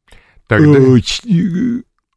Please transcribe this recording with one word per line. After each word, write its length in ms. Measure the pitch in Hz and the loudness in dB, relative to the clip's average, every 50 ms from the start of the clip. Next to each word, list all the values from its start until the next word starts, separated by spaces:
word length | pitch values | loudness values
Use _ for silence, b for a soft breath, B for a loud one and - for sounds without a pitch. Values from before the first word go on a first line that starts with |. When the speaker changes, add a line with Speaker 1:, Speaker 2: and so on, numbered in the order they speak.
| _ b b b b b b b b | _ b b b b b b b b
Speaker 1:
Тогда 320 | - 110 107 151 151 147 139 | -4 0 2 2 4 4 4
Speaker 2:
Э, 220 | 131 131 127 117 | 4 4 2 2
ч-, 280 | - - - - - 240 | 0 -2 -10 -12 -6 -4
э, 540 | 185 170 180 185 165 180 - 247 233 247 - _ _ _ _ _ _ | -2 -2 -2 -4 -4 -4 -6 -6 -6 -8 -12 _ _ _ _ _ _